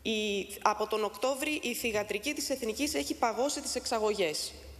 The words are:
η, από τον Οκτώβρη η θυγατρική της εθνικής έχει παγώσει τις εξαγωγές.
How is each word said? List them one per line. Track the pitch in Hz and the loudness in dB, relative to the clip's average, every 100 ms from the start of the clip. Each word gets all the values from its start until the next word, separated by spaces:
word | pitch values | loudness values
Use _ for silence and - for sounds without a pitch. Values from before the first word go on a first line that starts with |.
η, | 214 220 214 202 - - | 2 2 2 0 -2 2
από | 220 208 214 | 2 4 0
τον | 220 | 2
Οκτώβρη | 208 - 262 269 302 302 | 0 0 0 0 0 0
η | 247 | -2
θυγατρική | 233 233 208 208 202 269 | -2 0 0 0 -2 -2
της | 294 - | -2 -2
εθνικής | 254 220 214 294 | -2 -2 0 0
έχει | 285 285 | 0 -2
παγώσει | 294 240 208 277 294 | 2 2 4 0 0
τις | 254 254 | -4 -4
εξαγωγές. | - 233 214 202 165 151 - - - | -2 2 2 4 2 2 -6 -8 -14